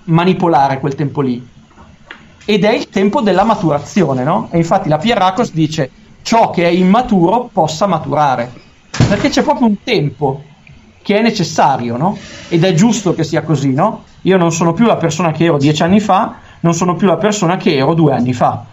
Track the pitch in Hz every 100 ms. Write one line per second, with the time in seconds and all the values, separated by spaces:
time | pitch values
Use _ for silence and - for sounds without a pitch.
0 | - 165 185 180 175 151 139 135 143 135
1 | 139 139 135 123 127 - _ - - -
2 | - - - - - 208 208 277 - -
3 | 202 285 208 180 226 208 160 143 - 208
4 | 151 131 135 202 226 170 165 196 147 151
5 | 220 226 185 185 - 160 151 156 131 -
6 | - - - 226 202 - 170 180 185 220
7 | 247 196 170 233 247 175 151 - 202 160
8 | 135 143 147 120 120 - - - _ -
9 | 123 - 285 277 262 294 233 202 - 190
10 | 147 - 139 135 - - - - - _
11 | - 208 226 - 160 - 160 123 120 120
12 | 180 - - - - 170 185 160 233 -
13 | 175 160 151 - 165 147 139 131 208 214
14 | - - 175 190 170 165 170 170 233 175
15 | 165 - 170 156 165 147 143 151 170 208
16 | - 190 247 - - - 170 165 180 170
17 | 196 165 208 202 165 185 - 139 135 165
18 | 151 123 123 117 143 107 -